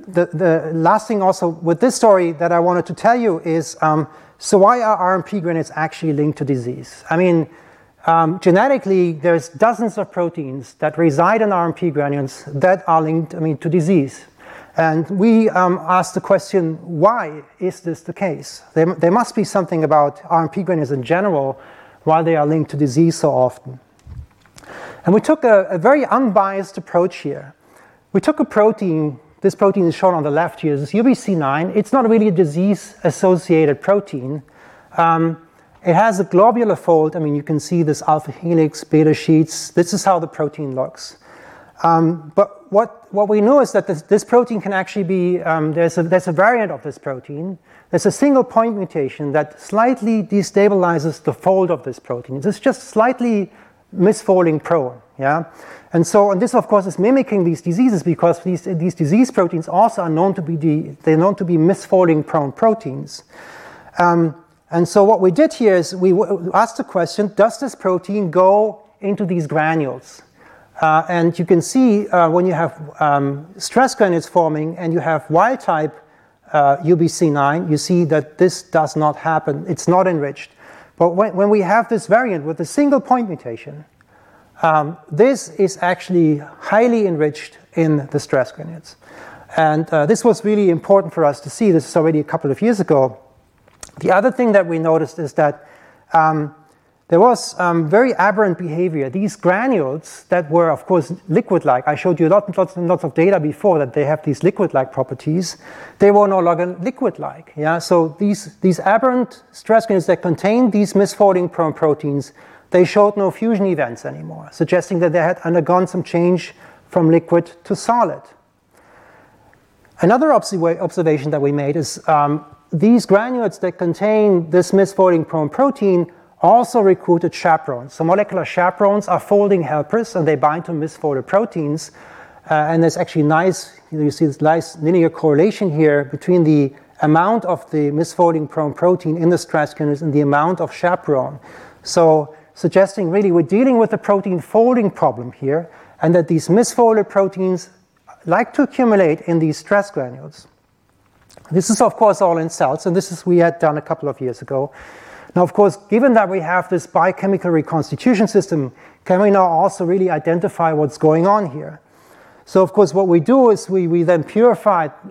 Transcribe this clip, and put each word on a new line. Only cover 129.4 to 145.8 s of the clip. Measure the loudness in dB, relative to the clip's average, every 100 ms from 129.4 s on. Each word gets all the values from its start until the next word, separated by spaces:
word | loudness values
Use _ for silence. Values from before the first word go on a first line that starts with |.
| 2 0
helpers, | -2 -4 -2 -4 -2 -2
and | -2
they | 0
bind | 0 -2 -6
to |
misfolded | -8 -8 -6 -4 -4 -2
proteins. | -2 -2 -4 -6 -6 -10 -20 -20 -20 -20 -16 -4
Uh, |
and | -2 0 2
there's | 0 0
actually | -4 -2
nice, | 0 2 0 -2 -10 -20 _
you | -4
know, |
you | -4
see | 0 -2
this | 0
nice | 0 0 -4 -6
linear | 0 2 0
correlation | 0 0 2 2 0 -4
here | 2 2 2
between | -2 -6 0 2
the | 4 2 0 -4 _ -4
amount | 0 2 2 0
of | -2 -6 -6
the | -4 -2
misfolding | -2 -4 0 0 0 -4
prone | -6 -6
protein | 0 0 0 -2 -2
in | 0
the | 0
stress | -2 -2 -2
granules | -4 -4 -2
and | -2
the | 0
amount | 2 2 0 -2
of | -6
chaperone. | -4 -2 -2 -2 -2 -4 -10 -20 -20 -20 -20
So | -4 2 4 4 0 -12 _
suggesting | -6 0 2 2 0 -2
really | 0 2
we're | 2
dealing | 2 2 2 2
with | 0
a | -2
protein | -2 -2 -2 -6
folding | -2 2 2 2 -2
problem | 0 -2 -2 -10
here, | -8 -4 -4 -6 -16